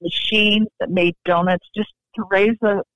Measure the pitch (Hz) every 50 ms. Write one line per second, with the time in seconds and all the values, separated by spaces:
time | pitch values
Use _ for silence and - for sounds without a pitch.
0 | 175 170 - - - - 214 214 214 208 208 214 214 - - - - - 180 185
1 | 175 175 170 - - 180 175 170 180 185 185 180 - _ - 208 208 - _ _
2 | _ _ - - 208 185 196 190 202 220 233 214 226 214 202 196 170 - _